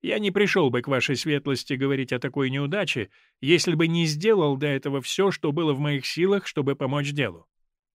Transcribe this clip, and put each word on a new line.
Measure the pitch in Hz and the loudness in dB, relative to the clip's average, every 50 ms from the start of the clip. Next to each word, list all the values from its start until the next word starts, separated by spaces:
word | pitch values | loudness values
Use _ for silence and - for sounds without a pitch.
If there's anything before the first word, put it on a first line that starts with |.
"Я | - - 214 214 | -2 -2 -2 0
не | 208 202 | 0 0
пришел | 180 202 208 196 - 196 160 131 | 2 2 2 4 4 4 2 4
бы | 120 123 | 2 0
к | 120 - | -2 0
вашей | 135 127 120 - 143 | 0 0 0 0 -2
светлости | 120 - 156 147 143 - 143 139 123 - - 143 | -2 0 -2 -2 -2 0 -2 -4 -4 -2 -6 -4
говорить | 127 135 139 139 135 131 123 135 | -2 0 0 0 -2 -2 -4 -4
о | 123 | -4
такой | - 139 123 143 139 131 | -4 -4 -2 -2 -2 0
неудаче, | 131 139 143 143 160 208 196 147 - 139 104 - _ _ _ _ _ _ - | 0 -2 -2 -2 -2 -2 -2 -2 -2 -4 -4 -8 _ _ _ _ _ _ 2
если | 135 170 165 - - 170 | 4 4 4 4 2 2
бы | 156 165 165 | 2 2 2
не | 165 170 170 | 2 2 0
сделал | 156 151 151 170 220 226 202 165 147 139 | 0 0 0 2 4 4 4 4 2 2
до | 131 143 151 | 0 -2 -2
этого | 139 135 - 143 139 139 127 | -2 -2 -2 -2 -4 -4 -4
все, | - - - 190 196 | -4 -2 0 0 0
что | 180 - - 160 143 | 0 0 -2 -2 -2
было | 160 170 156 143 | 0 0 0 0
в | 131 | 0
моих | 147 147 143 139 127 | 0 0 -2 -2 -4
силах, | - - 156 170 190 202 202 - | -6 -2 0 2 2 2 0 -2
чтобы | - - - 139 135 139 | -4 -4 -2 -2 -2 -2
помочь | - 143 131 135 147 143 143 143 | -2 -2 -2 -2 -2 -4 -4 -2
делу". | 143 135 107 85 85 82 _ _ _ _ _ _ _ _ _ _ | -2 -2 -2 -4 -10 _ _ _ _ _ _ _ _ _ _ _